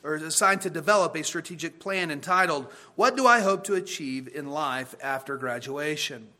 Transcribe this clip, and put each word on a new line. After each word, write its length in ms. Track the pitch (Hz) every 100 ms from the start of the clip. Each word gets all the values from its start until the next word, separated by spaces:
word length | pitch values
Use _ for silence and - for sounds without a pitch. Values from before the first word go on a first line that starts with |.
or 120 | 143 151
assigned 440 | 156 156 196 196
to 100 | 190
develop 460 | 160 151 208 170 160
a 80 |
strategic 560 | 151 170 160 170 165 -
plan 320 | 196 190 170
entitled, 580 | 143 175 185 180 143 127 - - -
"What 200 | 240 254
Do 100 | 254
I 140 | 240
Hope 240 | 196 196
to 120 | 196 190
Achieve 520 | 180 - 139 131 131
in 220 | 147 143
Life 440 | 147 143 127 131 -
After 360 | 135 135 131 135
Graduation?" 960 | 127 120 123 143 151 151 - 123 110 _